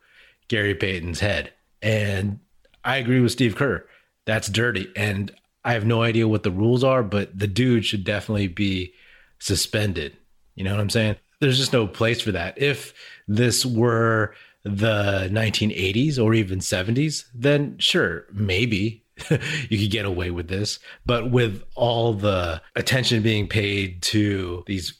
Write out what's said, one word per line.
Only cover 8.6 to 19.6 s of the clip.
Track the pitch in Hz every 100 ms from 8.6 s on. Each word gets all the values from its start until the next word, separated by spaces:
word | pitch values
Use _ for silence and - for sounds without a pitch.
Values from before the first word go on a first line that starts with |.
| 101 95 90 - - - _ _
suspended. | - 92 - 110 104 85 71 - _ _ _ -
You | 95
know |
what | 101
I'm | 104
saying? | 117 110 98 _ _
There's | 143 127
just | 123
no | 123 107
place | - 113 117
for | 113
that. | 92 90 -
If | 143 131 - - - - -
this | 104 123 - 131
were | 113 120 113 113 110 107 - - _
the | 101 98 110 104 101 98 92
nineteen | 107 110 - 107
eighties | - 95 104 156 127
or | 110 113
even | 95 95
seventies, | - 95 95 120 156 147 -
then | 123 139 147 143 -
sure, | 202 180 104 82 -
maybe | 98 101 92 120 98 107 110 _ -
<laughs> | - 151 147 156